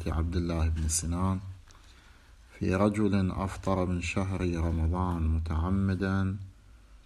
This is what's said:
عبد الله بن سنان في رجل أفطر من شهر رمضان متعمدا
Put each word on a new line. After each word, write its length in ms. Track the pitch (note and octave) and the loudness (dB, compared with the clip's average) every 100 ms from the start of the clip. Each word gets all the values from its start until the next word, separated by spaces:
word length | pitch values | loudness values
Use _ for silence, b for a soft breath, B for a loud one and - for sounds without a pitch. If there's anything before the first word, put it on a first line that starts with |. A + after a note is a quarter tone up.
| - | -2
عبد 280 | D#2+ E2 F2+ | -2 0 0
الله 340 | E2+ E2 E2 | 0 0 0
بن 180 | D#2+ D#2+ | 0 0
سنان 520 | - D#2+ F2 F#2+ F#2+ G2 F#2+ - B B B B B B B B - | -2 -2 -2 0 -2 -4 -16 -20 B B B B B B B B -4
في 160 | F#2+ F#2 | 0 4
رجل 560 | G#2 G#2 G#2 G2 F#2 | 4 4 2 4 2
أفطر 540 | F2 G2 - - F#2+ F2+ | 0 -4 -4 0 0 2
من 160 | F2+ | -2
شهر 400 | F2+ - G2 F#2 | -2 -2 -2 0
رمضان 880 | F2+ E2+ E2 E2 E2 F2 F2+ F2 D#2+ | -2 0 0 0 0 0 0 0 0
متعمدا 1080 | D#2+ D#2+ D#2+ F2 G2 G2 F#2 G2 F#2+ F#2+ G2+ G2 - b b b b | 0 0 0 0 2 2 0 0 0 0 -2 -8 -18 b b b b